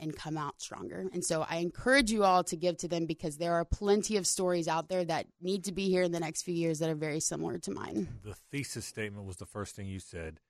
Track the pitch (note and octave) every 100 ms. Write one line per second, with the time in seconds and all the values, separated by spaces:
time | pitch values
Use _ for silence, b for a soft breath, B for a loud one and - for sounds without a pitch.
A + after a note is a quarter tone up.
0 | D#3 D3+ D#3 D#3 C#3+ - - - - F3+
1 | F#3 F3+ F3 D#3+ - E3 F3 - B3 C4+
2 | A3 A3 G3 F3+ F3 E3 F3 E3+ E3+ E3+
3 | E3 D#3 D#3+ D3 E3+ E3+ E3+ - G#3 G#3
4 | G3+ G#3 F3+ - F3+ F3 E3 D#3+ D#3+ F#3
5 | E3+ D#3 - _ F3+ G3 F#3 F3 G3 F#3
6 | F3+ E3+ D#3+ - - E3+ E3 D#3 D#3+ D#3
7 | D#3 D3+ - D3+ D#3+ F3 G3 G3 - G#3+
8 | E3+ A2+ G#2 F#2 - C#3+ B2+ A#2 - -
9 | G#2+ G2+ G2 F#2+ - G#2 G2 - G2 F#2+
10 | - F2+ D#2+ D#2 _